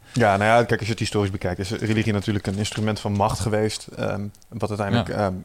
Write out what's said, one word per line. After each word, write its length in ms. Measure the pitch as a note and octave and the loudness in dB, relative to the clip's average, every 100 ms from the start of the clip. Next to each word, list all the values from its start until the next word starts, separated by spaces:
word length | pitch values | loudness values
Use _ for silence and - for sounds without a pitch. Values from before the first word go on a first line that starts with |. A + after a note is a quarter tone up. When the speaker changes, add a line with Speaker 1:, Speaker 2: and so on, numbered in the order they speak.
| - | -6
Speaker 1:
Ja, 240 | - A2 G2 | 2 4 4
nou 120 | G#2+ | 6
ja, 140 | A#2 | 4
kijk, 140 | A#2 A2 | 4 0
als 60 | G2+ | -2
je 60 | |
het 80 | A2+ | -4
historisch 320 | G#2+ G#2+ G2+ | -2 0 0
bekijkt, 280 | G2 F#2+ F2+ | 0 -4 -4
is 100 | F#2+ | -4
religie 420 | A2 G#2+ A2 A2 | -4 0 2 2
natuurlijk 340 | G2+ G2 G2+ - | 0 0 -2 -2
een 100 | G2 | -2
instrument 420 | G#2 - A2 G#2 | -2 -2 -2 -2
van 120 | G#2+ | -2
macht 280 | G2+ G#2 - | 2 2 2
geweest, 480 | - G#2+ A2 - - - | 0 2 0 -2 -10 -6
ehm, 240 | A2+ G2 G2+ - - | -4 -4 -6 -12 -16
wat 220 | A2+ G#2 | -6 -4
uiteindelijk, 380 | G#2 G2+ G2 F2 | -2 0 0 0
Speaker 2:
Ja. 60 | - | 0
Speaker 1:
ehm, 180 | G2+ F#2 | -2 -2